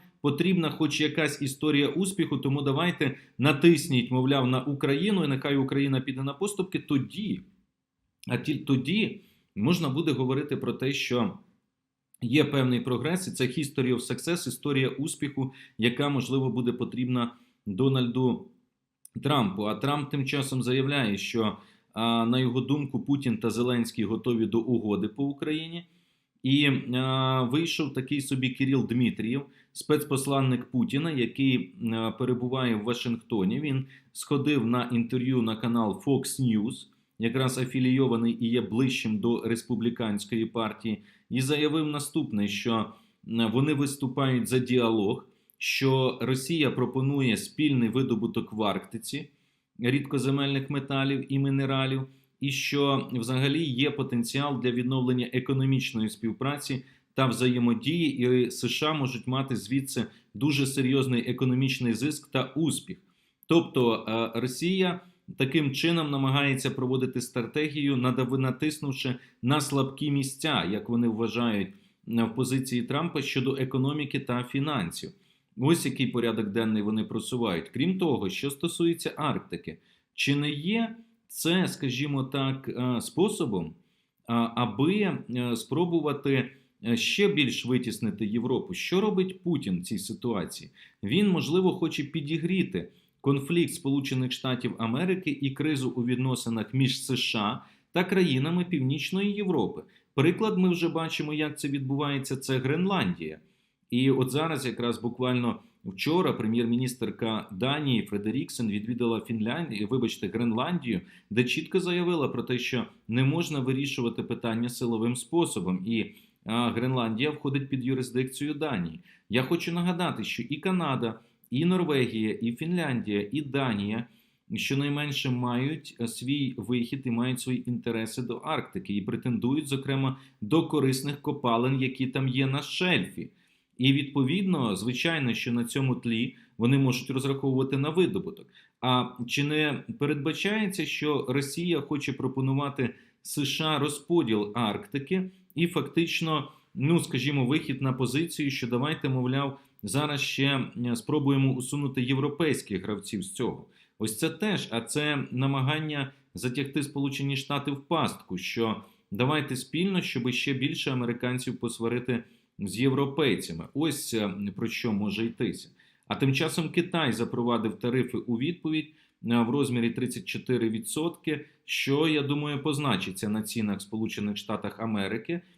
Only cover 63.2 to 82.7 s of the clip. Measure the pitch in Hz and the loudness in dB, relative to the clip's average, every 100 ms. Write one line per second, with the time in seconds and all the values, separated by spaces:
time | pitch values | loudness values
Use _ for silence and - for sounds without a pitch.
63.2 | _ _ - 165 165 131 120 110 - 113 | _ _ 4 4 4 2 2 2 0 -2
64.2 | 113 120 127 - 170 190 180 180 - _ | 0 -2 -4 -2 0 2 0 -2 -10 _
65.2 | - - 135 160 139 135 165 170 151 139 | -14 -2 2 2 0 0 2 2 2 0
66.2 | 135 139 143 131 135 - 127 131 131 127 | 2 4 2 2 -2 -2 0 0 0 -2
67.2 | - 127 113 151 151 147 143 131 127 123 | -4 -4 -2 -2 -2 0 0 2 2 2
68.2 | 120 131 131 131 151 147 143 131 131 120 | 0 0 0 0 -2 -2 -6 -4 -4 -4
69.2 | - - 120 151 135 139 135 - 147 139 | -10 -4 0 2 2 0 0 -2 0 0
70.2 | 135 - 160 120 85 104 - 117 117 107 | 0 -4 -2 0 0 -2 0 2 2 2
71.2 | 117 117 120 104 95 - _ _ - 117 | 0 0 0 0 -2 -8 _ _ -2 0
72.2 | 113 131 127 131 131 123 - 143 170 147 | 0 0 0 0 0 -2 0 -2 -2 -2
73.2 | 135 135 131 135 131 131 135 151 139 139 | -2 0 0 0 0 2 0 0 -2 -4
74.2 | - 123 123 139 151 135 85 - - - | -2 -4 -2 -2 0 -2 -4 -6 -12 -16
75.2 | _ _ _ - 135 170 139 127 123 120 | _ _ _ 0 4 4 2 0 0 2
76.2 | 117 113 101 113 110 107 104 107 98 110 | 0 0 0 0 2 2 0 0 -2 -4
77.2 | - 123 113 85 - 120 170 185 170 107 | -4 -2 0 0 -4 -2 0 2 2 0
78.2 | 95 - 143 139 170 - 170 170 156 - | -2 -4 -6 -4 -6 0 0 0 -4 -4
79.2 | 147 - - - - 80 _ _ _ - | -2 -2 -6 -10 -10 -14 _ _ _ -4
80.2 | - 143 147 143 175 226 226 - - _ | 0 2 0 -4 -2 0 -2 -6 -20 _
81.2 | _ - 160 185 165 - 135 120 147 139 | _ -4 2 2 2 0 -4 -2 -2 -2
82.2 | 131 139 135 131 - | -2 -2 -2 -2 -6